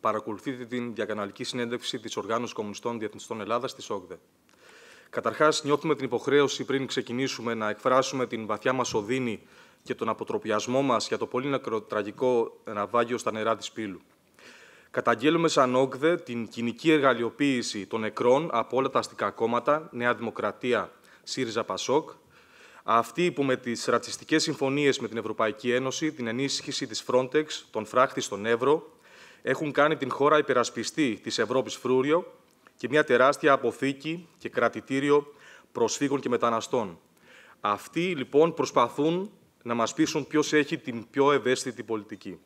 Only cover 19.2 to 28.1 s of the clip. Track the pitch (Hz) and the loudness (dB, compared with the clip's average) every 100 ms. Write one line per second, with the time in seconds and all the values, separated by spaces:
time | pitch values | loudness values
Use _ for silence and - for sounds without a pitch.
19.2 | 104 - 113 120 120 151 160 123 120 113 | -4 0 0 0 2 0 -2 -4 -2 0
20.2 | 113 - 107 - 123 113 87 - - - | -4 -4 -6 -4 0 0 0 -10 -20 -20
21.2 | - - 120 110 107 95 - 139 160 - | -12 -6 -4 -2 -4 -6 0 0 0 -16
22.2 | _ - _ - - - - 113 117 - | _ -20 _ -20 -20 -16 2 2 2 -2
23.2 | 175 143 139 127 123 117 - 120 120 - | -2 0 0 0 -2 -4 0 0 0 -12
24.2 | - 156 156 139 135 139 143 127 117 113 | 0 0 0 -2 0 2 2 2 -2 -6
25.2 | 110 107 110 107 123 120 131 127 156 147 | -6 -2 -2 0 0 0 0 -4 -4 -4
26.2 | 117 117 139 - - 131 127 110 - 127 | -6 -2 -2 -4 -6 -8 -6 -8 0 2
27.2 | 131 151 151 - - 113 104 123 135 | 2 0 -2 -8 -8 -8 -2 2 2